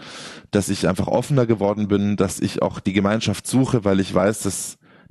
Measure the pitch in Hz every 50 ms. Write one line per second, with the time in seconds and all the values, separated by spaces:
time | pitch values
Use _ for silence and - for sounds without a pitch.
0 | - - - - - - - - - - - 104 95 92 101 - 92 85 90 -
1 | - - - 120 127 - 147 131 120 113 113 98 101 101 104 107 104 95 104 101
2 | 101 101 104 92 98 95 - - - 101 - - - 95 - - - 101 92 104
3 | 98 101 107 113 - - - - - - - 131 135 - 127 113 98 101 95 95
4 | 95 - - 90 92 104 110 - - 98 - - - - - _ _ _ _ _
5 | _ _